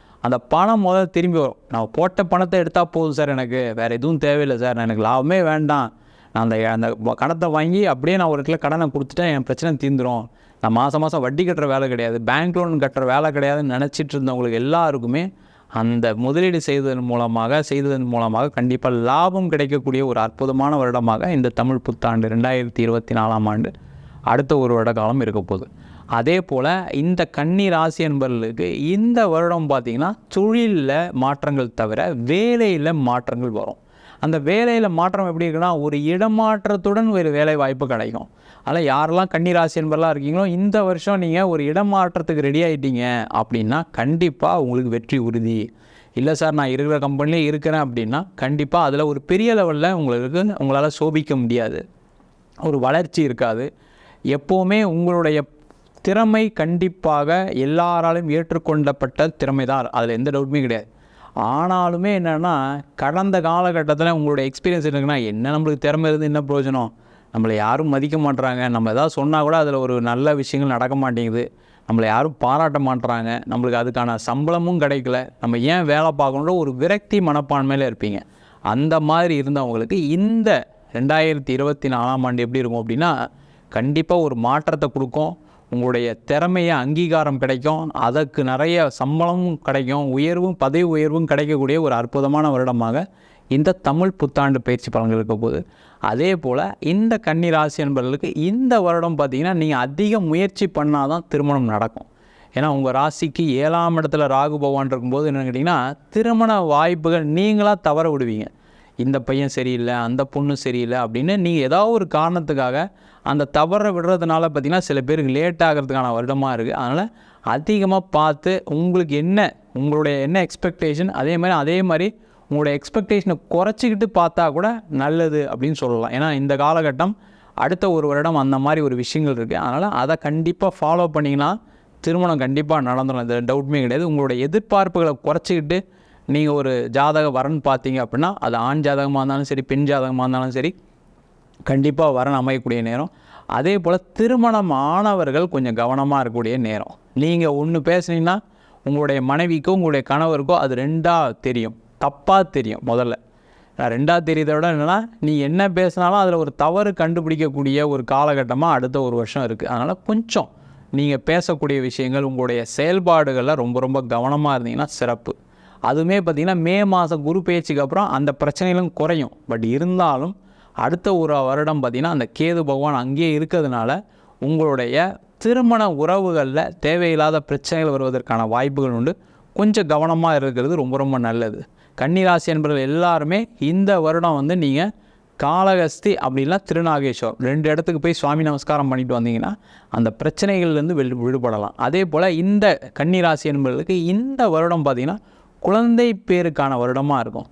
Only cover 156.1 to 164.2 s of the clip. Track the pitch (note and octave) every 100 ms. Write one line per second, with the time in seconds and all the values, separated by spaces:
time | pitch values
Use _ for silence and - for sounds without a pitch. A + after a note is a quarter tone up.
156.1 | G3+ F#3+ E3+ D3+ - D3 F3+ G#3 F#3+ E3
157.1 | E3+ D#3+ D#3 D#3 C#3 C#3 C#3 D3 C#3 A#2+
158.1 | C3+ D3 C#3+ B2 B2+ E3 C#3 B2+ C#3 C3
159.1 | A#2+ A2+ - B2 A2 - A#2+ C3+ F#3 -
160.1 | G#3+ A3+ - - - - - - C3+ C#3+
161.1 | C#3 - E3 F3 E3 D3+ C#3 B2+ - C3
162.1 | C3+ C#3 B2+ B2 A#2+ A2+ - D3 F#3+ F3
163.1 | E3 D3 C3 B2+ D3+ A#2+ B2 C3 C3+ B2
164.1 | A#2